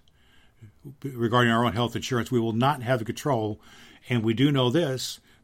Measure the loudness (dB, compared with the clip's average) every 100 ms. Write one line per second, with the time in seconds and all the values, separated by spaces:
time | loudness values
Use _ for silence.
0 | _ _ _ _ _ _ -20 -20 -20 -12
1 | -10 -2 2 4 4 4 2 0 -2 -4
2 | -4 -4 0 0 0 0 0 0 -2 -2
3 | -2 -6 -2 -2 -2 -6 -14 -20 -20 -16
4 | -4 0 0 2 2 4 2 2 -2 -4
5 | -8 -12 _ _